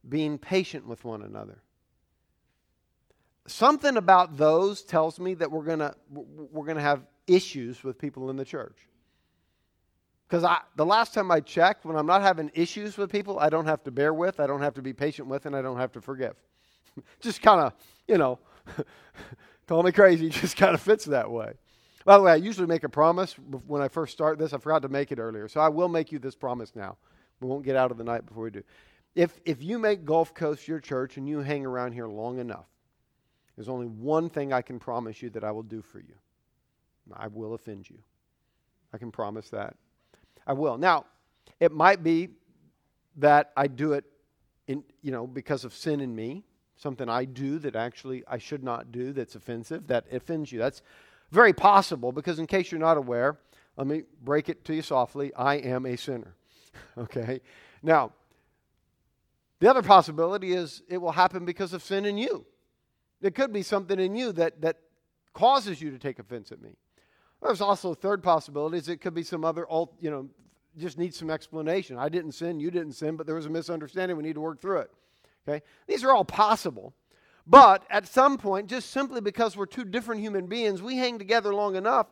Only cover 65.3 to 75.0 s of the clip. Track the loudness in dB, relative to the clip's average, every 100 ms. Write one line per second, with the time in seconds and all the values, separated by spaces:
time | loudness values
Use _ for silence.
65.3 | 0 4 4 0 -8 -10 -10 -10 -10 -12
66.3 | -14 -14 -20 -20 -20 _ _ _ _ _
67.3 | _ -4 0 0 0 -4 -4 -4 0 2
68.3 | 0 0 -6 -4 -4 -6 -8 -8 -8 -8
69.3 | -4 -4 -4 -4 -4 -4 _ -8 -8 -10
70.3 | _ _ _ _ -14 -10 -6 -8 -6 -8
71.3 | -8 -8 -8 -4 -4 -4 -6 -4 -4 -6
72.3 | -8 -8 -6 -4 -6 -6 -6 -6 -6 -6
73.3 | -8 -6 -6 -6 -8 -8 -6 -4 -4 -6
74.3 | -6 -8 -8 -4 -4 -6 _